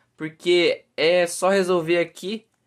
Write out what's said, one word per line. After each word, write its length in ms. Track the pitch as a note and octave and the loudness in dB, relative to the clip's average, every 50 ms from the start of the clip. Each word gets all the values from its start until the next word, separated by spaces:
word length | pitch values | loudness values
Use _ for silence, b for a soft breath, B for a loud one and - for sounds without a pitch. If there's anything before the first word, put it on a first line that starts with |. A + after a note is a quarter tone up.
| b b _ | b b _
porque 720 | - D#3 D#3 D#3 _ - F3 F3 F3 E3+ C#3+ - - _ _ - | -14 -14 -14 -12 _ 0 2 2 4 4 2 0 -2 _ _ -6
é 300 | - D3 E3 F3+ F3+ F3 | -2 0 2 2 2 0
só 240 | F3 - - F3+ F#3 | -2 -4 -2 0 0
resolver 480 | G3 G3 F#3 F3+ F#3 F3 D#3+ E3 F3 | 2 2 0 0 0 -2 0 0 0
aqui 480 | E3+ E3 E3 _ - - F#3+ A3 G#3+ _ _ _ _ _ | 0 0 -4 _ -12 -10 -10 -10 -10 _ _ _ _ _